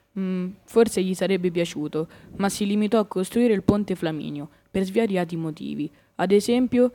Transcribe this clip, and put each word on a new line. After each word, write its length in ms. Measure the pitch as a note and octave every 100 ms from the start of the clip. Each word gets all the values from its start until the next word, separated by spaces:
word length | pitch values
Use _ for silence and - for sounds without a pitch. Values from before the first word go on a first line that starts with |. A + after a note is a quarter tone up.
| _ G3
Mm, 320 | F#3+ F#3 F3+ -
forse 400 | _ A3+ A#3 G3+
gli 100 | F#3
sarebbe 380 | F#3 F#3 F#3+ F3+
piaciuto, 560 | E3+ E3+ D3+ D3+ D3+ E3 - - -
ma 120 | G3
si 160 | - G3+
limitò 320 | G#3 G#3 A3+
a 80 | G3+
costruire 480 | F#3 F#3 A#3 A#3+
il 80 | G3
ponte 320 | G3 G#3 G3+
Flaminio, 560 | F3+ E3 D3+ D3+ D3 C#3+ _ _
per 120 | F#3+ F#3+
svariati 500 | G#3 A3+ F#3 E3+ E3
motivi. 560 | D#3+ D#3 C#3 D3 D3 - _ -
Ad 160 | F#3
esempio, 600 | G3+ G3+ A#3+ B3+ A#3+ B3